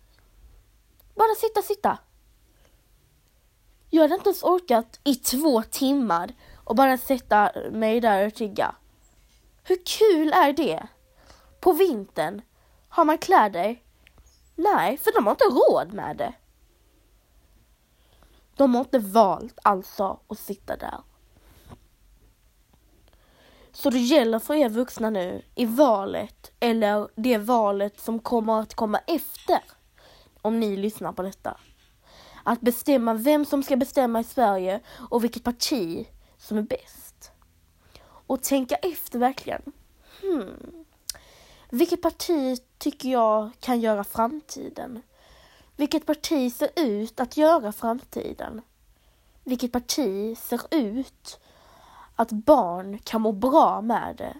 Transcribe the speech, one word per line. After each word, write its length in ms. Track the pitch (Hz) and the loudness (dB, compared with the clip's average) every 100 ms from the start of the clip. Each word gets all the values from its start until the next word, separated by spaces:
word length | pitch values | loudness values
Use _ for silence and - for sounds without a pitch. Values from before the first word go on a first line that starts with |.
| _ _ _ _ - - _ _ _ _ _ | _ _ _ _ -20 -20 _ _ _ _ _
Bara 200 | 415 453 | 0 2
sitta, 280 | 427 440 427 | 2 0 -2
sitta. 360 | 370 403 202 - _ _ _ _ _ _ _ _ _ _ _ _ _ _ _ _ _ _ - | -2 -2 -2 -2 _ _ _ _ _ _ _ _ _ _ _ _ _ _ _ _ _ _ 0
Jag 120 | 320 | 4
hade 120 | 302 | 4
inte 140 | 381 403 | 4 0
ens 140 | 359 | 0
orkat 580 | - 359 - 233 233 - | 2 0 2 0 0 -4
i 100 | 285 | -2
två 480 | 254 - 254 311 226 | 0 -2 0 2 2
timmar 720 | 220 - 269 285 220 170 190 - - - | 0 -2 0 2 0 -2 -4 -14 -20 -18
och 120 | - 226 | -2 4
bara 220 | 269 254 | 4 4
sätta 540 | - 254 - 214 208 - - | 0 -2 2 2 2 -2 -8
mig 300 | 220 220 233 | -2 0 2
där 260 | 226 196 208 | 2 2 0
och 80 | |
tigga. 400 | 214 214 202 - - _ _ _ _ _ _ _ _ | -4 -8 -4 -6 -6 _ _ _ _ _ _ _ _
Hur 160 | - 359 | -2 -2
kul 480 | - - 440 320 311 | -2 4 4 6 4
är 200 | 370 285 | 4 4
det? 340 | 294 240 160 - _ _ _ - - _ - | 2 -2 -4 -8 _ _ _ -20 -20 _ 0
På 120 | 349 | 2
vintern, 720 | 320 381 220 196 - 156 202 - _ _ _ _ | 4 4 2 -6 -4 -6 -6 -18 _ _ _ _
har 160 | - | 2
man 140 | 311 320 | 2 2
kläder? 640 | - 370 214 175 202 240 _ _ _ _ _ _ _ | 4 4 4 0 -4 -6 _ _ _ _ _ _ _
Nej, 420 | - 381 311 175 277 | -2 0 2 0 0
för 160 | 427 | 0
de 140 | 440 214 | 2 2
har 40 | |
inte 140 | 269 | 4
råd 480 | 427 269 539 156 160 | 4 6 4 4 0
med 240 | 196 147 - | -8 -10 -6
det. 160 | - - _ _ _ _ _ _ _ _ _ _ _ _ _ _ _ _ _ _ _ _ _ - | -8 -8 _ _ _ _ _ _ _ _ _ _ _ _ _ _ _ _ _ _ _ _ _ 2
De 180 | 277 | 2
har 60 | 240 | 2
inte 180 | 262 262 | 2 0
valt 600 | 196 220 196 156 226 - | 2 4 4 2 -8 -2
alltså 580 | 214 190 - - 190 - - | 0 0 -4 -6 -6 -6 -14
att 100 | 214 | -16
sitta 380 | - 196 - - | -12 -12 -10 -10
där. 240 | - - - _ _ _ _ - - - _ _ _ _ _ _ _ _ _ _ _ _ _ _ _ _ _ _ - | -10 -14 -18 _ _ _ _ -20 -20 -20 _ _ _ _ _ _ _ _ _ _ _ _ _ _ _ _ _ _ -20
Så 180 | - 277 | -4 0
det 80 | 247 | 0
gäller 400 | 240 302 226 226 | 4 4 4 0
för 160 | - | -2
er 140 | 302 247 | 0 2
vuxna 420 | 220 254 - 220 | 0 -4 -4 -4
nu 320 | 202 180 196 - | -4 -6 -10 -12
i 120 | - 233 | -6 -2
valet, 840 | 233 285 202 196 170 208 _ - - | 4 4 4 -2 -8 -8 _ -20 -4
eller 480 | 240 233 208 208 208 | -2 2 0 0 -4
det 240 | - 247 220 | -4 0 0
valet 640 | 208 240 202 202 202 - | 2 2 2 0 -4 -6
som 180 | - 226 | -8 -6
kommer 420 | - 240 220 220 | -2 -2 0 -2
att 140 | 220 | -2
komma 240 | - 220 208 | -4 -2 -2
efter, 600 | - 330 - - - 330 - - _ _ - - _ _ | -2 -4 -4 -10 -2 -2 -2 -20 _ _ -20 -20 _ _
om 180 | 214 226 | -4 -2
ni 160 | 214 196 | -2 -2
lyssnar 360 | 208 - 170 | -4 -6 -10
på 100 | 196 | -8
detta, 380 | 185 - - - _ _ _ _ _ - - - | -10 -8 -12 -12 _ _ _ _ _ -20 -20 -8
att 160 | - 233 | -4 0
bestämma 540 | 240 240 - 269 233 | 0 -2 2 2 2
vem 300 | 220 254 302 | 0 2 2
som 180 | 285 277 | 2 -2
ska 140 | 269 262 | 0 -2
bestämma 440 | 269 - 247 226 | 0 0 0 0
i 40 | |
Sverige 560 | 233 - 220 190 185 208 - - 247 | -4 0 2 2 -2 -6 -8 -20 -4
och 140 | 240 | -2
vilket 200 | 233 233 | -2 -4
parti 640 | 247 240 - 269 170 170 - - _ _ | -6 -4 -4 -2 -4 -6 -12 -18 _ _
som 200 | - 214 | -6 -6
är 40 | |
bäst. 720 | 214 - - - - _ - _ _ _ _ _ _ - | -4 -8 -10 -20 -20 _ -20 _ _ _ _ _ _ -20
Och 400 | - - - 262 | -20 -20 -8 -6
tänka 320 | - 277 254 | -2 -2 -2
efter 440 | - 370 294 - 240 | -4 -4 -8 -10 -2
verkligen. 440 | 247 269 - - 277 - _ _ _ - | -2 -2 -10 -12 -12 -20 _ _ _ -10
Hmm. 640 | 392 302 190 - - 339 320 _ - - - - - - - | -4 -4 -6 -14 -20 -20 -20 _ -20 -20 -20 -20 -20 -20 -10
Vilket 320 | 240 339 349 | -2 -2 0
parti 560 | 330 - - 320 262 247 _ - | -4 -6 -4 -2 -2 -6 _ -8
tycker 300 | 294 - 254 | -8 -6 -4
jag 420 | 254 220 214 214 - | 0 2 0 -4 -10
kan 200 | - 240 | -4 -2
göra 240 | 220 208 | 0 -2
framtiden? 960 | 202 226 233 302 - 269 269 - 262 233 - _ _ - _ _ _ - | -4 -2 -4 -4 -14 -14 -14 -12 -14 -14 -18 _ _ -20 _ _ _ -6
Vilket 300 | 285 311 - | -2 -2 -2
parti 460 | 302 - 311 247 | -4 -2 -2 -2
ser 180 | - 302 349 | -2 -4 -2
ut 440 | 269 208 226 - | -2 -2 -6 -6
att 160 | 247 302 | -6 2
göra 360 | 311 330 208 | 4 4 0
framtiden? 920 | - 233 247 - - - - - 226 - _ _ _ _ _ _ _ | -6 -6 -6 -8 -10 -10 -10 -12 -14 -18 _ _ _ _ _ _ _
Vilket 280 | - 247 240 | -8 -6 -4
parti 640 | 247 240 - 226 196 220 226 | -6 -4 -2 -2 -2 -6 -8
ser 220 | - 240 - | -6 -8 -2
ut 720 | 320 208 233 262 _ - - _ _ _ - - - - - | -2 -2 -4 -10 _ -20 -20 _ _ _ -20 -20 -20 -14 -4
att 160 | 226 | -4
barn 640 | 214 285 285 180 180 190 208 | -2 4 4 4 -4 -8 -12
kan 220 | - 220 | -6 -2
må 120 | 220 | -2
bra 480 | 196 254 302 214 190 | 0 4 6 6 2
med 360 | 220 208 - - | -2 -4 -4 -10
det? 200 | - | -12